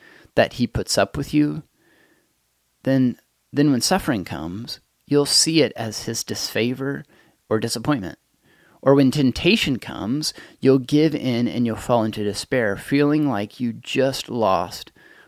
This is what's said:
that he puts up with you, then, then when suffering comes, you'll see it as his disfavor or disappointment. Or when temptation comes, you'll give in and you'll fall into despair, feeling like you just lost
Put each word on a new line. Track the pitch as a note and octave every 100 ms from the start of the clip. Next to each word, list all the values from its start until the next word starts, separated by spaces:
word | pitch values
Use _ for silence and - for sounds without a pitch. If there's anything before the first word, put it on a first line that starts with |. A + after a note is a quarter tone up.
| - - _ -
that | A#2
he | - A#2+
puts | - - -
up | G2+ -
with | C#3+
you, | D3+ D3 D3+ - _ _ _ _ _ _ _ _ _ _ _
then, | - C3+ B2+ - _ _ _
then | C3+ D3
when | B2+
suffering | - F#3+ - A2+ E2+
comes, | D2 E2 F#2+ A#2+ - _ _ -
you'll | C#3+ C#3
see | - E3 D#3+
it | B2+ -
as | A2+ G#2
his | - A2+
disfavor | - A2 - A2 A#2 B2+ C3+ C#3+ - _ _ _ -
or | A2
disappointment. | A2+ A#2 A#2+ C#3+ F#2 - _ _ _ _ _ _ -
Or | C#3
when | C3+
temptation | D3 C3 - F3 G#3+ - B2+
comes, | - - G2 C#3+ D3+ - - -
you'll | C3 C3+
give | B2 D3 D#3 D3
in | B2+ A#2 A#2+
and | F#2 A#2
you'll | G#2+
fall | - A#2+
into | A2 A2
despair, | G#2 G2 - C3 G#2+ A#2
feeling | - C#3+ D3 D3+ D3
like | G#2 G#2+ -
you | A#2+
just | A2+ - C3 C3 C3 -
lost | A#2 G#2 F2+ F2 - - - - -